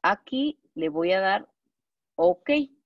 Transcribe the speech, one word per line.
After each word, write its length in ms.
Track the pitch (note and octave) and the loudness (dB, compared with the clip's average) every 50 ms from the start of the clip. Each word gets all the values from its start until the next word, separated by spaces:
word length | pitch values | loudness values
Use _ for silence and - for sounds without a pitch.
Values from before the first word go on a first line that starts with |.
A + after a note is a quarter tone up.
aquí 560 | - F3 G3+ - _ - - C4 C#4 D4+ C#4+ _ _ _ _ | 2 0 0 0 _ -8 -4 -4 -4 -4 -4 _ _ _ _
le 140 | D#3+ D#3+ D#3+ | -6 -4 -4
voy 240 | D3+ D#3+ E3 F3 | -2 -2 0 0
a 80 | F#3 F#3+ | 0 0
dar 280 | F#3+ F#3+ G3 A3 D4+ _ _ _ _ _ _ _ _ _ _ _ _ _ _ | 0 0 -2 -2 -4 _ _ _ _ _ _ _ _ _ _ _ _ _ _
ok. 360 | - E3 F3+ C4 - _ - C#4+ D4+ C#4+ C4+ _ _ _ | 2 2 2 2 0 _ 0 0 0 0 -4 _ _ _